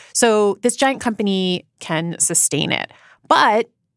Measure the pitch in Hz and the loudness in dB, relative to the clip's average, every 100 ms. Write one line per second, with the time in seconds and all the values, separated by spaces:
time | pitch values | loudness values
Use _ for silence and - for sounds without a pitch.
0 | - - 233 214 202 196 240 240 269 254 | -10 0 2 4 2 0 -2 0 -2 0
1 | 240 214 208 190 185 180 - - - 160 | -4 -2 -2 0 -2 -4 -8 -14 -6 -4
2 | 170 - - 170 - 139 - - - - | -4 -4 -2 0 0 -2 -2 -4 -6 -14
3 | - _ - - 277 208 - _ _ | -20 _ 0 2 4 2 -2 _ _